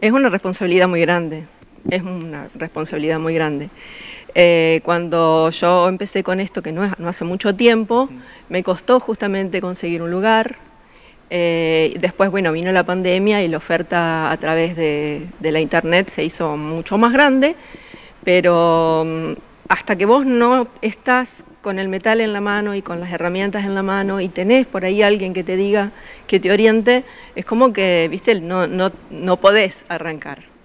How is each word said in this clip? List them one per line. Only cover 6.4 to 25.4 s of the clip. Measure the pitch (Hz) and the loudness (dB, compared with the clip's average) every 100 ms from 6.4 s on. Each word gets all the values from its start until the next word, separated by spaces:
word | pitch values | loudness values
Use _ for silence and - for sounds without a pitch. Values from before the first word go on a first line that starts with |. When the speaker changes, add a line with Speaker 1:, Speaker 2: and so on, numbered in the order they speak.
| 196 - | -4 -6
Speaker 1:
que | 156 | -8
no | 160 | -4
es, | 202 190 | -4 -4
no | 170 | -6
hace | - 170 | -6 -6
mucho | 202 208 196 | -4 -2 2
tiempo, | 233 226 208 233 269 | 4 4 2 0 -2
Speaker 2:
Ujú. | 254 - - - | -6 -20 -20 -8
Speaker 1:
me | 185 | -4
costó | 185 180 - 254 | -2 -2 2 2
justamente | - 220 202 196 190 185 | 2 -4 -4 -4 -4 -4
conseguir | 180 180 170 170 | -6 -6 -6 -6
un | 170 | -4
lugar. | 180 214 220 226 254 - - _ - - - - | -2 0 2 0 -8 -20 -20 _ -20 -20 -20 -8
Eh, | 175 170 165 160 160 160 - | -2 0 0 0 2 0 0
después, | 180 - 196 | -4 0 0
bueno, | 190 180 | 0 -2
vino | 160 180 | -2 0
la | 190 | 0
pandemia | 175 185 185 185 202 208 | 0 0 0 2 2 2
y | 175 | 0
la | 160 | -4
oferta | - 165 170 180 165 160 160 | -2 -4 -2 -2 0 -2 -2
a | 160 | -2
través | 160 160 165 170 | -2 0 -2 -2
de, | 160 147 151 147 180 - | -2 -2 -4 -6 -10 -8
de | 160 | -2
la | 156 | -2
internet | 156 170 160 175 196 | 0 0 2 2 0
se | - | -2
hizo | 156 - 165 147 | -6 -4 -4 -4
mucho | 151 165 160 208 | -6 -8 -4 2
más | 233 | 2
grande, | 262 294 262 277 339 - - - - - - | 4 4 4 0 -2 -12 -20 -20 -20 -20 -8
pero, | - 180 180 170 170 165 165 160 160 | 0 2 4 4 4 2 2 0 -2
mm, | 160 160 156 - - - | -4 -6 -10 -14 -12 -2
hasta | - - 196 | -2 0 0
que | 202 | 4
vos | 254 269 | 4 4
no | 240 240 254 233 - | 2 2 2 0 -6
estás | 220 - - 254 247 - - - | -8 -6 -2 0 -2 -8 -18 -12
con | 202 190 | -8 -4
el | 190 | -4
metal | 190 220 226 | -2 0 0
en | 220 | 0
la | 208 | -2
mano | 202 208 208 | -2 -2 -4
y | 202 | -6
con | 196 175 | -8 -8
las | 175 | -8
herramientas | 175 175 180 202 202 | -4 -4 -2 -2 -4
en | 202 196 | -4 -4
la | |
mano | 196 196 196 196 | -2 -2 -2 -4
y | 185 | -4
tenés | 175 190 254 254 | -4 2 2 2
por | 190 185 | -2 -2
ahí | 202 | 0
alguien | 208 208 185 | 2 0 -2
que | 180 | -6